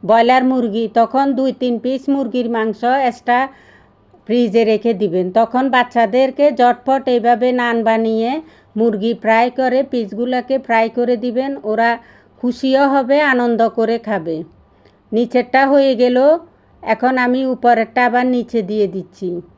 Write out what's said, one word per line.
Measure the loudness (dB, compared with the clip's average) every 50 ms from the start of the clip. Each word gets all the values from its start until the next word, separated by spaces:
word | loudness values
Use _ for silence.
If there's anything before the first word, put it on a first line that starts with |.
| 2
ব্রয়লার | 2 4 4 4 4 4 4 4
মুরগি, | 2 0 0 -2 -2 -2 -4 -6 -2 0
তখন | 0 0 2 2 -2 0 0 0 0
দুই | -2 -2 -2 -2
তিন | -4 -4 -4 -4 -4
পিস | -4 -4 -4 -2 -2
মুরগির | -2 -2 -2 -4 -4 -4 -4 -2
মাংস | -2 -2 -2 -4 -4 -4 -2 0 0 0 0 -2
এক্সট্রা | -4 -4 _ -2 0 0 0 -4 -8 -18 -20 -20 -20 -20 _ _ _ _ _ _ _ _ _
ফ্রিজে | -4 0 0 0 2 2 2 2
রেখে | 2 0 0 0 -2 -2
দিবেন। | -2 -2 -2 -2 -2 -2 0 0 0
তখন | 0 0 0 -2 -2 0 0
বাচ্চাদেরকে | 0 0 0 0 0 0 0 2 0 0 0 0 2 0 0 2 4
ঝটপট | 2 2 2 0 -2 -2 -2 0 0 0
এইভাবে | -2 0 2 2 0 2 2 -2 0
নান | 0 -2 -2 -2 0 0 0
বানিয়ে | 0 0 0 -2 -2 -2 -2 -2 -4 -6 -8 -12 -20 _ _ _ _
মুরগি | -2 0 0 0 -2 -4 -4 -4 -4 0
ফ্রাই | 0 2 2 2 0
করে | 0 -2 -2 0 0 0 -2 -2
পিসগুলোকে | -4 -6 -4 -6 -6 -6 -4 -4 -4 -4 -4 -2 -4 -4 -2
ফ্রাই | 0 0 0 0 0 -2
করে | -4 -2 -2 -2
দিবেন, | -2 -2 -4 -4 -4 -4 -4 -6 -8 -6
ওরা | -4 -2 0 0 0 0 -4 -8 -20 -20 _ _ _ _ _
খুশিও | -6 -6 -4 -2 -2 0 2 2 2 4 2
হবে, | 0 0 2 2 2 2 2 2
আনন্দ | 2 0 0 2 2 0 0 0 -2
করে | -2 -2 -2 -4
খাবে। | -4 -4 -6 -4 -4 -6 -6 -8 -8 -12 _ _ _ _ _ _ _ _ _ _ _ _ -2
নিচেরটা | -2 -2 0 0 -2 -2 2 2 2 2 4 4
হয়ে | 4 4 2 2 2 2
গেল, | 2 2 4 4 4 2 2 -2 -12 _ _ _ _ _ _ -4
এখন | -4 -4 0 0 0 0 0
আমি | 0 0 0 0 0 -2 -4
উপরেরটা | 0 2 2 4 4 2 -2 0 0 0
আবার | 2 0 0 0
নিচে | 0 -2 -2 -4 -2 -4 -4 -4
দিয়ে | -2 -2 -2 -2 -2
দিচ্ছি। | -2 -8 -10 -12 _ -10 -8 -8 -8 -8 -10 -14 -20